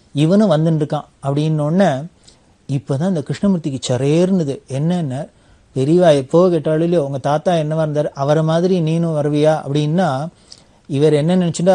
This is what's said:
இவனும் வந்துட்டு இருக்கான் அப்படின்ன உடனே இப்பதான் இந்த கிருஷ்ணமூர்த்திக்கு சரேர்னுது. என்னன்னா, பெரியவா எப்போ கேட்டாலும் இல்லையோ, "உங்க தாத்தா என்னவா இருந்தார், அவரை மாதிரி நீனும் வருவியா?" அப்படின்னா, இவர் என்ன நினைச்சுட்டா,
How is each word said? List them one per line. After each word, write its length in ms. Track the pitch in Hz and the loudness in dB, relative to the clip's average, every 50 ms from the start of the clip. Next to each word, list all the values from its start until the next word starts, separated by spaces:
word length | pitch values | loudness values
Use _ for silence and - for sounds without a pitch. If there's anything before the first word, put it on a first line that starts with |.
| _ _ - | _ _ -2
இவனும் 360 | 147 151 160 190 208 220 196 | 0 2 2 4 4 4 4
வந்துட்டு 320 | 156 151 160 165 160 151 | 2 2 2 0 0 0
இருக்கான் 260 | 151 147 156 147 - _ _ _ | -2 -2 -4 -8 -8 _ _ _
அப்படின்ன 420 | - 135 139 147 151 160 156 151 147 | -6 -4 -2 -2 -2 -2 -2 -2 -2
உடனே 240 | 147 165 185 202 170 135 131 156 175 _ _ _ - _ _ _ _ _ _ _ - | 0 0 2 2 2 0 -2 -8 -12 _ _ _ -20 _ _ _ _ _ _ _ -6
இப்பதான் 440 | 139 139 - - 143 131 165 196 | -6 -4 -4 -4 -4 -2 -2 -2
இந்த 100 | 190 156 | -2 -4
கிருஷ்ணமூர்த்திக்கு 580 | 131 - 143 - - 202 190 170 - 160 135 123 - - | -4 -6 -6 -2 0 0 0 0 -2 -4 -6 -6 -4 -4
சரேர்னுது. 640 | 127 123 135 143 151 165 180 180 196 185 160 139 131 - _ - | -2 0 0 2 2 2 2 2 0 0 -2 -4 -6 -10 _ -8
என்னன்னா, 520 | 131 135 147 165 180 180 165 135 123 139 175 - _ _ _ _ _ _ _ _ - | -6 -4 -2 -2 -2 -2 -4 -4 -6 -8 -10 -12 _ _ _ _ _ _ _ _ -4
பெரியவா 320 | 135 131 143 165 175 180 170 147 | -2 0 2 4 4 6 6 4
எப்போ 240 | 139 135 123 - 165 185 185 | 4 2 2 2 4 4 4
கேட்டாலும் 340 | 175 160 139 156 156 156 | 2 0 0 0 0 0
இல்லையோ, 220 | 170 170 180 170 143 | 0 0 0 0 -2
"உங்க 140 | 139 139 135 | -2 -6 -4
தாத்தா 340 | - 143 147 156 - 190 | -2 -2 -2 0 0 0
என்னவா 300 | 175 165 151 151 156 160 | 0 0 -2 -2 -2 -2
இருந்தார், 280 | 160 156 147 147 147 147 | -2 -2 -2 -2 -4 -4
அவரை 300 | - 143 139 143 151 156 | -4 -4 -2 0 0 2
மாதிரி 340 | 160 160 160 170 175 185 190 180 | 2 0 0 0 0 0 0 0
நீனும் 360 | 160 156 160 170 170 165 160 | 0 0 0 0 -2 -2 -2
வருவியா?" 380 | 147 143 151 147 147 147 151 156 151 | -2 -2 0 0 2 2 2 2 0
அப்படின்னா, 500 | - 135 139 151 151 147 156 185 190 156 131 131 151 170 _ _ _ - - - _ _ _ _ _ - | -2 -4 -2 -2 0 0 0 0 0 0 -2 -4 -6 -8 _ _ _ -20 -20 -20 _ _ _ _ _ -6
இவர் 220 | 156 135 147 156 | -2 2 2 2
என்ன 200 | 147 143 147 165 180 | 2 2 2 2 2
நினைச்சுட்டா, 360 | 185 180 170 - - 170 185 185 | 2 0 0 -2 -2 0 2 2